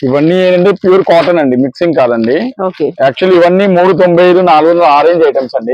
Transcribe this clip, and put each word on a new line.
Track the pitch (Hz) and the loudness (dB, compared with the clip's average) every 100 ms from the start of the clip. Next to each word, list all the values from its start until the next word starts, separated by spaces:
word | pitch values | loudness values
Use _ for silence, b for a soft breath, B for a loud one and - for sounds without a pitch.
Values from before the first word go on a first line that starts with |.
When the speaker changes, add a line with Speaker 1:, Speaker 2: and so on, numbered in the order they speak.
Speaker 1:
ఇవన్నీ | 131 139 160 | -4 -2 0
ఏంటంటే | 185 185 180 185 | 0 0 0 0
ప్యూర్ | 180 185 190 | 0 0 0
కాటన్ | 185 170 185 170 | 2 0 2 0
అండి, | 139 123 | 0 -2
మిక్సింగ్ | 135 - 175 | -4 -4 -4
కాదండి. | 147 123 117 113 156 254 220 185 | 0 0 -2 -2 -4 -6 -8 -8
Speaker 2:
ఓకే. | - 143 | -6 -6
Speaker 1:
Actually | - 135 - 185 180 | -2 -4 -2 0 2
ఇవన్నీ | 170 185 202 | 2 2 0
మూడు | 175 185 165 | 0 0 2
తొంభై | 180 170 180 | 2 2 2
ఐదు, | 180 | 2
నాలుగు | 180 156 160 | 2 2 2
వందల | 170 | 2
ఆ | 160 143 | 2 2
రేంజ్ | 156 175 147 | 2 2 0
ఐటమ్స్ | 131 127 - | -2 -4 -6
అండి. | 226 | -4